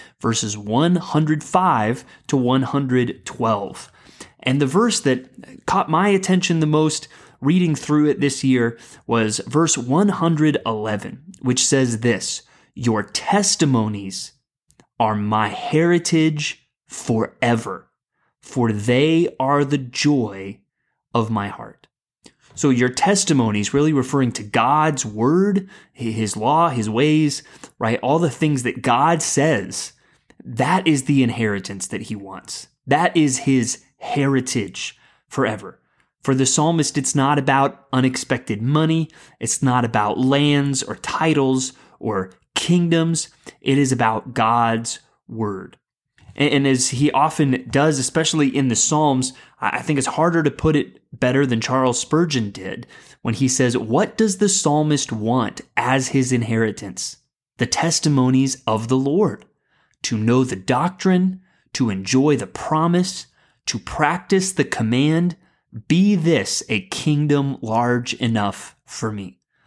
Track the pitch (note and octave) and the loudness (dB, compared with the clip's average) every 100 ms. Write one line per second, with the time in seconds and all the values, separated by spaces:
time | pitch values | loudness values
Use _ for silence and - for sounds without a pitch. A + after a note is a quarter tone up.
0 | - _ A2+ A2 A2 G#2 G2+ A2+ E3 F3+ | -20 _ -2 -2 -4 -6 -2 0 2 2
1 | - D3+ D#3 D3+ - F#3 F#3 C3 G#2+ B2+ | 0 -2 0 -2 0 0 2 2 0 -2
2 | - - - C#3 B2 C3 B2+ C#3+ C#3 B2+ | -8 -20 -4 0 2 2 0 -2 0 0
3 | A#2+ - - - A2+ G#2+ G2+ - - _ | 0 -4 -12 -4 -2 -2 -4 -12 -20 _
4 | - - - - - C3+ C#3 D#3 A#3 - | -20 -20 -20 -8 -2 0 2 2 2 0
5 | C#3 B2+ - - - - - G3 - D#3+ | 0 -2 -4 -20 -20 -12 -2 -2 0 2
6 | G3+ G3 F#3+ F#3 F3+ E3+ D#3 D3+ D#3 D3+ | 2 2 2 0 2 0 2 2 2 -2
7 | - - - - C3 F3+ F3+ D3 - D3+ | -10 -20 -20 -4 2 2 2 0 0 2
8 | D3+ C#3 C#3+ C3+ C3+ B2+ A#2+ A#2+ - - | 2 2 0 0 2 2 2 -4 -14 -16
9 | - A2+ G#2+ G#2+ - C#3 D#3+ C3+ B2 C#3+ | -4 0 0 -2 -2 0 0 0 0 2
10 | G3+ F#3 E3 D#3+ D#3 C3+ - A2 G#2+ G#2+ | 2 2 0 2 2 0 -2 -4 -4 -6
11 | - - - - B2+ B2+ - C#3 C3 A2+ | -8 -14 -20 -8 -4 0 2 2 2 0
12 | A#2+ G#2 - - - _ _ - A#2+ A2 | -2 -2 -4 -10 -12 _ _ -6 -2 0
13 | G2+ - - G3+ G3 - D3+ B2+ G#2+ G#2 | -2 -6 -2 0 2 2 2 2 0 -4
14 | G2 F#2 - _ _ _ _ _ - - | -8 -12 -14 _ _ _ _ _ -12 -2
15 | A2 G#2+ G#2 G#2+ G#2 G2+ - D3+ E3+ F3 | -2 0 -2 0 0 -4 -2 0 2 2
16 | E3+ E3 D#3 D3+ D3+ - _ _ _ - | 2 2 2 0 -6 -10 _ _ _ -12
17 | - A2+ - - A#2+ A#2 A2 F#2 - _ | -2 -2 -2 -2 0 0 -2 -12 -16 _
18 | _ _ _ _ - - A#2 G#2 G#2 B2 | _ _ _ _ -10 -2 0 0 0 2
19 | D3+ E3 E3+ - C3 C#3+ C#3 C#3+ B2+ - | 4 2 0 -2 0 0 2 -2 -4 -2
20 | D3 C#3+ A2 G2 F#2+ G#2+ _ _ _ _ | 0 2 0 -6 -12 -14 _ _ _ _
21 | _ A#2 A2 A2 G2+ - A2 - _ _ | _ -4 -2 -2 -4 -8 -16 -20 _ _
22 | _ _ - _ _ - D3 B2 B2+ B2 | _ _ -20 _ _ -2 2 2 2 0
23 | - G3 - C#3+ A2+ G#2 G2+ C#3 D3+ D3 | 0 0 2 2 2 0 -2 0 2 0
24 | B2+ C#3 B2+ - G#2+ A#2+ A#2 D3 D#3+ C#3+ | 0 0 0 -2 -4 0 2 2 2 0
25 | A2+ G#2+ A#2 E3+ G3 G3 F#3+ - - - | -6 -2 2 2 2 0 -4 -16 -20 -10
26 | A#2 A2 G#2+ G2+ A2 D#3 E3+ B2+ G#2+ A2 | -6 -4 -4 -2 0 2 2 0 -2 0
27 | D3+ D#3 D3+ C#3+ - - - - A2 A#2+ | 2 4 2 -2 -12 -20 -20 -6 -2 -2
28 | B2 D#3 E3+ - D#3 C#3+ B2 B2+ A#2 A#2+ | 0 2 0 0 0 0 -2 -2 0 2
29 | D3 E3+ - - D#3+ C3 F#2 - - _ | 4 2 0 0 2 0 -2 -10 -12 _
30 | _ _ _ - - A#2+ C3 F3+ F#3 D3 | _ _ _ -20 -12 -4 0 0 2 0
31 | B2+ C#3+ B2+ A2 A2+ G2+ F#2+ G2 - A2+ | 2 2 2 0 -2 -2 -6 -10 -10 -10
32 | - G#2+ G2 F#2+ - - - _ - C#3+ | -10 -12 -12 -16 -14 -16 -16 _ -2 0
33 | F3 E3+ D3+ C3 - C3+ A2+ - _ _ | 2 2 2 2 2 2 2 -4 _ _
34 | - - C#3 C3+ B2+ B2+ G2 - - - | -6 -2 0 0 0 -4 -6 -8 -12 -14
35 | _ _ _ - B2 G#2+ G2 - _ _ | _ _ _ -4 -2 -4 -10 -20 _ _
36 | _ _ - C3 B2+ - D#3 E3 C#3+ D3+ | _ _ -2 0 2 2 2 2 0 -2
37 | C3+ D3+ C3+ C#3+ C3+ C3+ C#3 - _ B2+ | -2 0 2 2 2 2 2 -2 _ 0
38 | C3 B2+ - B2+ - G#2 A#2 D3 D#3+ D#3+ | 0 0 -4 -4 -4 -4 0 2 2 2
39 | D#3 - - - A#2 - C3+ B2 A#2+ A2+ | -2 -8 -20 -10 -6 -2 0 2 0 0
40 | G#2 - C3 C#3 D3 C#3+ C#3+ C3+ - G2+ | 0 0 2 2 2 2 0 -2 -6 -10
41 | - - D#3+ D3+ C3+ C3 B2+ - - - | -8 -2 0 2 2 2 -2 -10 -20 -12
42 | - G#2 F#2 - _ - - F3 E3+ E3 | -6 -4 -6 -10 _ -6 2 2 4 2
43 | E3 E3 - _ - - - C3+ C3+ B2+ | 2 -2 -6 _ -20 -10 0 2 2 2
44 | A2 A2 - A#2+ A2+ A#2+ A#2 A2+ A2+ - | 2 0 -4 -2 2 2 2 0 -4 -12
45 | _ _ - A2 G#2+ F#2+ F#2+ - _ _ | _ _ -14 -6 -6 -6 -12 -20 _ _
46 | _ _ - - C#3+ C#3+ C#3 C3 B2+ B2 | _ _ -14 -2 0 2 2 2 0 0
47 | D3 C3+ D#3 - C#3+ B2+ - C3+ D3+ C#3+ | 0 2 0 2 0 0 0 2 2 2
48 | B2+ - D#3+ D#3 C#3+ C3 C3+ A2+ - D3+ | 0 -2 0 2 0 2 0 0 0 2
49 | D3+ C3 B2+ - - - A2 - - D3 | 2 2 -2 -6 -20 -6 -4 -4 -2 -2
50 | C3 - E3 E3+ D3 C3+ D#3 D3+ - - | -2 0 0 2 0 0 0 0 -2 -8
51 | _ B2+ B2+ C3 C#3 A#2 A2 C3 C3 B2 | _ -4 0 2 2 0 0 0 0 0
52 | - D3+ F3 C#3 G#2+ G2 F#2 F#2+ A#2 - | 0 0 2 0 -4 -8 -12 -12 -14 -20
53 | - - - G#2+ C3 - B2+ A#2+ G#2+ B2 | -20 -10 -4 0 0 2 2 2 0 0
54 | G#3 - A3 F#3+ G#3 - - D3 D3+ D3 | 0 2 0 2 0 2 2 2 2 0
55 | - A2+ G#2+ B2+ G#2+ - - - B2 C3+ | -2 -4 0 0 0 -6 -10 -4 0 0
56 | C3 C#3 B2+ B2+ A2+ A2+ A2 G#2+ G2+ F#2 | 0 0 2 0 0 0 0 -2 -10 -10
57 | - - _ _ _ - - - E3 D#3+ | -12 -12 _ _ _ -6 -4 0 0 0
58 | D#3 C#3+ B2+ C3 C3+ - - A2 A#2 C3 | 2 2 4 4 2 -2 -2 -2 0 0
59 | C3+ D#3+ G3+ G#2 - _ _ _ _ _ | 0 2 0 -2 -14 _ _ _ _ _
60 | - A2+ G#2+ B2+ C3 A#2+ F#2 B2+ E3+ F#3 | -6 -2 2 2 2 -2 -2 0 0 -2
61 | F#3+ F3+ F#3 F#3 _ _ _ - A#2+ F#2+ | 2 2 2 -2 _ _ _ -2 -2 -2
62 | G2 C3 C#3+ C#3 G2 - - D#3 E3+ F3 | 0 2 4 2 -2 -8 -4 0 2 2
63 | F3+ - - _ _ _ - A2+ - - | 0 -4 -14 _ _ _ -8 -8 -8 -2
64 | D3+ F3 - F#3+ F#3 - C#3+ - A2+ A#2+ | 0 -2 0 0 0 -2 -2 -2 0 2
65 | D3 D#3+ F3 E3+ _ _ _ A#2 - E3 | 2 2 0 -2 _ _ _ -12 0 2
66 | G3+ G3+ D#3+ D3+ F#2+ - - A2 F#2 - | 4 4 2 2 0 -6 -4 -6 -4 -6
67 | - D3 D3 C#3+ C#3 C3+ A2+ A2+ A#2+ B2 | 0 0 2 2 0 -4 -4 0 2 0
68 | A#2+ - A#2+ A2+ G2+ F#2+ - - - - | -2 -4 -2 0 -2 -6 -14 -20 -18 -8
69 | A2+ G#2 F#2+ - _ _ | -8 -6 -12 -16 _ _